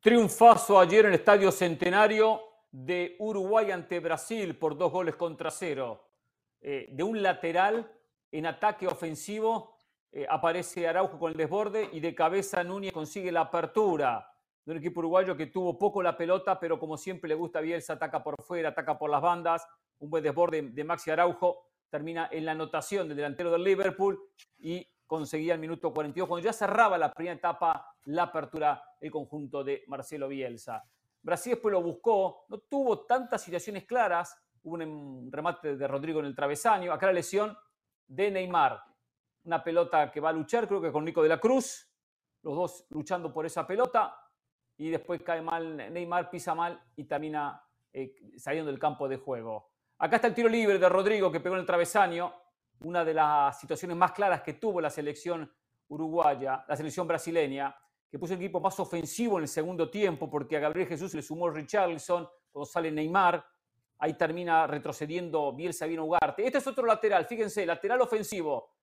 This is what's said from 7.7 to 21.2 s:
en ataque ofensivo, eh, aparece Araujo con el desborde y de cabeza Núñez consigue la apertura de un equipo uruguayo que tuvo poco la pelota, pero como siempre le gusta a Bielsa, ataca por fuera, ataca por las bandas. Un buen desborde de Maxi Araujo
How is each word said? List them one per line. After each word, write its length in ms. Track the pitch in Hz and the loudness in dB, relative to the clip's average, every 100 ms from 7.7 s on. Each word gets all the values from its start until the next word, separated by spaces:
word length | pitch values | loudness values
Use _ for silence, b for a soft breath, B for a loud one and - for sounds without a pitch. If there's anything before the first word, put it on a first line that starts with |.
| 226 220 - _ _ _ | 2 -4 -16 _ _ _
en 160 | 156 160 | -6 -6
ataque 400 | 160 214 208 185 | 0 0 0 -4
ofensivo, 880 | 160 165 151 - 214 220 226 220 _ _ _ _ | -4 -6 -8 -8 -2 0 0 -4 _ _ _ _
eh, 140 | 139 139 | -10 -2
aparece 600 | 143 165 175 - - 170 | 0 2 0 -4 -4 0
Araujo 320 | 170 190 165 | 2 0 0
con 100 | 165 | -4
el 60 | 160 | -2
desborde 520 | 156 185 208 208 196 | -2 0 -2 -2 -4
y 80 | 160 | -4
de 160 | 160 - | -6 0
cabeza 480 | 165 190 196 - | 0 2 -2 -4
Núñez 280 | 175 190 196 | -4 -4 -8
consigue 400 | 170 156 202 180 | -8 -8 -6 -2
la 100 | 170 | -2
apertura 840 | 160 170 160 - 214 156 135 113 - _ _ _ - | 0 -2 -2 2 2 2 0 0 -8 _ _ _ -12
de 60 | |
un 80 | 165 | -8
equipo 220 | 156 170 | -6 -4
uruguayo 360 | 165 180 190 156 | 2 2 2 -2
que 80 | 151 | -4
tuvo 320 | 185 180 - | -4 -4 0
poco 240 | 202 202 | 0 2
la 160 | 180 - | 0 0
pelota, 420 | 170 185 185 185 | 0 0 2 -2
pero 200 | 170 160 | 0 -4
como 180 | 160 156 | -4 -8
siempre 300 | 190 180 165 | -8 -10 -4
le 80 | 156 | -4
gusta 240 | 165 170 | -2 -4
a 20 | |
Bielsa, 320 | 160 170 - | -4 -4 -6
ataca 300 | 160 160 156 | -6 -4 -4
por 100 | 156 - | -6 -10
fuera, 280 | - 175 156 | -8 -4 -4
ataca 280 | 147 156 151 | -4 -4 -4
por 140 | 151 | 0
las 100 | 143 | 2
bandas. 460 | 165 175 165 165 - _ _ _ | 2 0 0 -2 -4 _ _ _
Un 100 | 147 | -4
buen 140 | 160 | -2
desborde 360 | 151 139 175 160 | 0 2 2 2
de 200 | 139 120 | -6 -8
Maxi 280 | 151 170 - | -4 -4 -2
Araujo 560 | 156 | 2